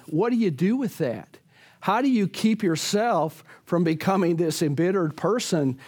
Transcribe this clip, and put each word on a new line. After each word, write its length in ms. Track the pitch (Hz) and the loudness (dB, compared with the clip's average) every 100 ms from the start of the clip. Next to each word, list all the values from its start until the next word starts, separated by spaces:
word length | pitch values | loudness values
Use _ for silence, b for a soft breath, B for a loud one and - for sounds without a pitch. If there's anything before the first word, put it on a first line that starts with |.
| - | -4
what 240 | 156 233 | -2 0
do 60 | 240 | 2
you 160 | 202 | 0
do 240 | 135 185 262 | 0 0 0
with 220 | 226 - | -2 -4
that? 400 | 135 104 - - b b b b | -4 -4 -12 -20 b b b b
How 200 | - 220 | 0 2
do 80 | 277 | 2
you 200 | 233 190 | 2 0
keep 340 | - 220 220 | 0 0 2
yourself 840 | 185 160 - 202 233 175 156 - B B - | 0 -2 0 0 0 0 0 -4 B B -4
from 180 | 175 | 0
becoming 520 | 165 160 190 196 175 165 | 0 0 0 2 2 0
this 260 | 165 - | -2 0
embittered 540 | 156 139 175 196 160 143 | -2 0 0 0 -2 -2
person 640 | 175 233 - 165 135 127 | -2 -2 -2 0 0 -4